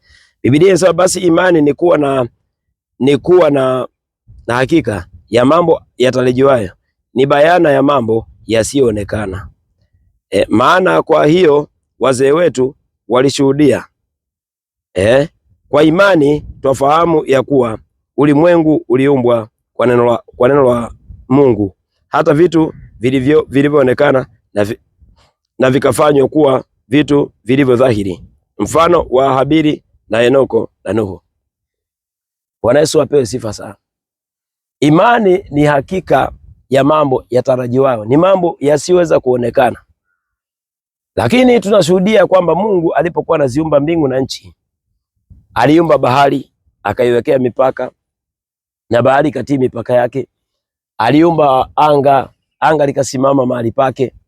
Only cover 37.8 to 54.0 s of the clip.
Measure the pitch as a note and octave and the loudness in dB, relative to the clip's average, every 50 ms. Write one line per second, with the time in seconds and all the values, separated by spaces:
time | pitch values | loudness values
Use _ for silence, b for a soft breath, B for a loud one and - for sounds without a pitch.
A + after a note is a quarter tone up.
37.8 | C3+ C3+ B2 A2 G#2 A2 C3+ D3+ F3 F#3+ G3 F#3 F3 E3+ - - C3+ C#3+ D3+ D3 | 0 0 0 -2 -2 0 0 2 2 2 2 0 0 -4 -4 -4 -2 -2 -2 -2
38.8 | - - F3+ F3+ F3 D#3 C#3+ C3+ - B2+ B2 B2 A#2+ A#2 A2+ C3 B2 A#2 G#2 - | 0 0 0 0 2 0 0 -2 0 -2 -2 -2 -2 -2 -2 0 0 0 -2 -6
39.8 | - _ _ _ _ _ _ _ _ _ _ _ _ _ _ _ _ _ _ _ | -14 _ _ _ _ _ _ _ _ _ _ _ _ _ _ _ _ _ _ _
40.8 | _ _ _ _ _ _ _ F#2+ G#2+ A#2+ A3+ B3+ B3+ B3 A#3+ A#3 - G3 A3 G3+ | _ _ _ _ _ _ _ -4 -2 0 0 2 2 2 2 2 0 0 0 2
41.8 | E3 D3+ F#3 F#3+ F3+ G#3+ A3 G3+ F3+ D3 F#3 F#3 F3 E3+ D#3+ F3 G3+ A3 G3 F3 | 2 2 0 0 0 0 2 2 2 2 2 0 2 0 -2 -2 -2 -2 -2 -2
42.8 | D#3+ E3+ - C#3 D#3 F3 - D#3 C#3 - D#3+ D#3+ C#3+ C3 A#2 D3+ D#3+ D#3+ D3+ C#3+ | 0 0 0 0 0 -2 -4 -6 -4 -4 -2 -2 -2 -2 -2 -4 -4 0 0 0
43.8 | C#3+ D#3 E3+ E3 D3 C3 B2 C3 C3+ - - - - F2+ - _ _ _ _ _ | 0 0 -2 -2 -2 -2 -2 -4 -6 -6 -8 -14 -18 -20 -20 _ _ _ _ _
44.8 | _ _ _ _ _ _ _ _ _ _ - - _ _ _ - A#2+ C#3 D#3 E3+ | _ _ _ _ _ _ _ _ _ _ -20 -20 _ _ _ 0 2 4 4 2
45.8 | E3+ D#3 D3 C3+ C3+ B2+ B2 C#3+ C#3+ C#3 C#3 C3 - - _ _ _ _ _ _ | 2 2 0 0 2 0 2 2 2 0 0 -4 -8 -12 _ _ _ _ _ _
46.8 | - G2+ G#2 - B2 B2 A#2+ A#2+ A2 D3+ C#3+ C3+ B2 A#2+ - - C3 C3 - - | -8 -6 -4 -2 0 0 0 0 0 0 -2 0 -2 -2 -2 -2 -2 -2 -2 -6
47.8 | B2+ - - _ _ _ _ _ _ _ _ _ _ _ _ _ _ _ _ _ | -10 -12 -12 _ _ _ _ _ _ _ _ _ _ _ _ _ _ _ _ _
48.8 | _ _ A2+ A#2+ B2 C3+ C3+ C#3+ D3+ D3+ - C3 A2+ B2 C#3+ C3+ B2+ A#2+ - A#2 | _ _ -2 0 2 2 2 2 0 -2 -4 -6 -6 -6 -4 -2 -2 -4 -4 -8
49.8 | A2 - B2+ B2 A#2+ B2 - C3+ A#2+ - _ _ _ _ _ _ _ _ _ _ | -6 -2 -2 -2 -2 -2 -4 -8 -10 -10 _ _ _ _ _ _ _ _ _ _
50.8 | _ _ _ - G#2+ B2 C3+ D3+ E3 F3 E3 D#3 D3+ C#3 C3 C3 - - - - | _ _ _ -4 -2 0 2 4 2 2 2 2 2 2 2 0 -2 -2 -2 0
51.8 | C#3+ D3+ D3 C#3+ C3 C#3+ C#3 C3+ A#2 - - _ _ _ _ _ C3 D3 D#3+ D3 | 0 2 2 2 2 2 0 0 0 -4 -12 _ _ _ _ _ -2 0 0 0
52.8 | D3 C#3 C3 C#3+ C3 - - B2+ C3+ C3+ C#3 C#3 B2 B2+ B2 B2 A#2 A2+ - - | 0 -2 -2 -4 -6 -4 -4 -2 0 0 0 0 0 -2 -4 -4 -6 -4 -2 -2
53.8 | C3+ C3 A#2+ - | -2 -2 -2 -4